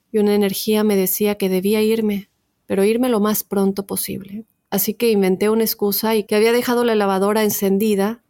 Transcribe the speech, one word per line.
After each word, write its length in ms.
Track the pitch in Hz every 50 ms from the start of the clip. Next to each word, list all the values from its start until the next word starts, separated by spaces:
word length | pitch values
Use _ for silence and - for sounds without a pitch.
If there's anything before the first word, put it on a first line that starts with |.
| _ _
y 60 | - 214
una 160 | 208 208 208
energía 500 | 208 208 196 196 - - 220 214 214 214
me 120 | 214 202
decía 400 | 196 185 185 - - 208 208 208
que 140 | 208 196 185
debía 320 | 185 185 180 202 220 214
irme, 480 | 214 214 226 226 220 208 208 202 196 _ _ _ _ _ _ _ _
pero 200 | - 202 190 196
irme 240 | 208 226 240 254 254
lo 100 | 240 208
más 240 | 208 214 214 202 -
pronto 420 | - 202 196 196 196 196 202 196
posible. 600 | - 190 190 - - - 196 190 196 196 220 226 _ _ _ _ -
Así 240 | - 202 - 220 208
que 180 | - 240 233
inventé 380 | 220 202 190 185 190 - 202 214
una 140 | 220 226 226
excusa 520 | 220 - - 208 202 196 - - 220 226
y 80 | 220 202
que 120 | - 214
había 180 | 208 220 226 233
dejado 320 | 240 240 254 240 240 240
la 100 | 240 220
lavadora 480 | 214 202 196 190 190 196 202 214 220 214
encendida 800 | 208 202 - 202 190 196 196 220 220 208 190 196 214 233 - _